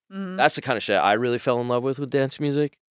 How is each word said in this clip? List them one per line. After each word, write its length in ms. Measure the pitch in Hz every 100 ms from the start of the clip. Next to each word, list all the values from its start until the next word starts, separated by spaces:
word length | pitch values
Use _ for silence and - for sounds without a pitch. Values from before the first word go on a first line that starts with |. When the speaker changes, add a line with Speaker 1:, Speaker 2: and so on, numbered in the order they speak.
| _
Speaker 1:
Mm-hmm. 240 | 196 190 185
Speaker 2:
That's 200 | 147 -
the 60 |
kinda 180 | - 117
shit 160 | - 98
I 140 | 82
really 240 | 107 123 120
fell 220 | - 120
in 60 | 123
love 140 | 123
with, 140 | 131 135
with 120 | 139
dance 300 | 139 135 -
music. 380 | 147 143 147 - _